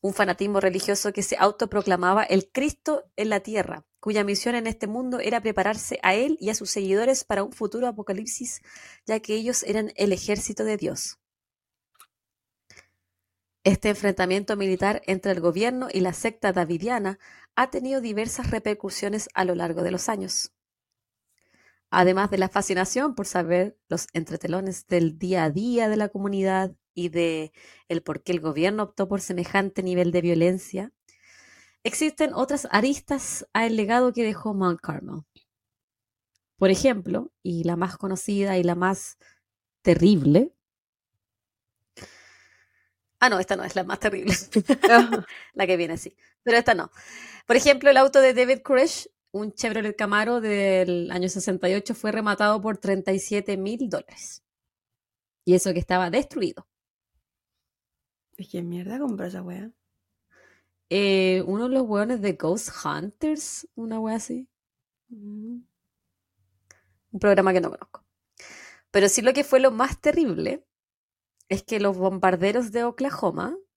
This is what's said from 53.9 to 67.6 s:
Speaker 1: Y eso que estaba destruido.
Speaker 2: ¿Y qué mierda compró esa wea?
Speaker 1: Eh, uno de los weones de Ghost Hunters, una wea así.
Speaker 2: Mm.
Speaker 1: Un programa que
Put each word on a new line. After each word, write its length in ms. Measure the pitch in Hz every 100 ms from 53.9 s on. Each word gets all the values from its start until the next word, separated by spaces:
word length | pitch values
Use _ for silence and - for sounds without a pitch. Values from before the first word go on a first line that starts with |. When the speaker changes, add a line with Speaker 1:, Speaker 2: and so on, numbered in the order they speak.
| 170 - - - - _ _ _ _ _ _ _ _ _ _
Speaker 1:
Y 120 | - 180
eso 180 | 190
que 60 | 175
estaba 320 | - 180 175
destruido. 560 | 202 277 294 180 - - _ _ _ _ _ _ _ _ _ _ _ _ _ _ _ _ _
Speaker 2:
¿Y 100 | 190
qué 140 | 180
mierda 380 | 175 175 180 247
compró 260 | 285 196 180
esa 160 | 185
wea? 300 | 180 180 214 _ _ _ _ _ _ _ _ _ _ _ _
Speaker 1:
Eh, 540 | 190 202 190 185 185 175
uno 200 | 202 247
de 80 | 262
los 80 |
weones 380 | 240 202 214 247
de 120 | 202
Ghost 360 | 170 160 208 - - 151
Hunters, 840 | 147 185 - 311 311 - - -
una 260 | - 226 220
wea 180 | 220 220
así. 300 | - 247 262 _ _ _ _ _ _
Speaker 2:
Mm. 520 | 226 208 208 220 240 240 _ _ _ _ _ _ _ _ _ _ - _ _ _
Speaker 1:
Un 80 | 202
programa 340 | 208 196 190
que 80 | 185